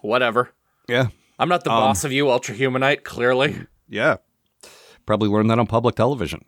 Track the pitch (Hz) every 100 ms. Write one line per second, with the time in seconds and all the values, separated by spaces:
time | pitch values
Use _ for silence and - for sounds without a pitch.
0 | 104 123 123 113 123 _ _ _ - 120
1 | 123 - _ - 151 180 - 113 110 104
2 | 147 131 143 123 - 107 131 131 135 147
3 | - 117 123 127 143 95 - _ - 101
4 | 143 120 _ _ _ _ - - - -
5 | - 107 107 104 110 113 113 117 117 -
6 | 117 139 80 78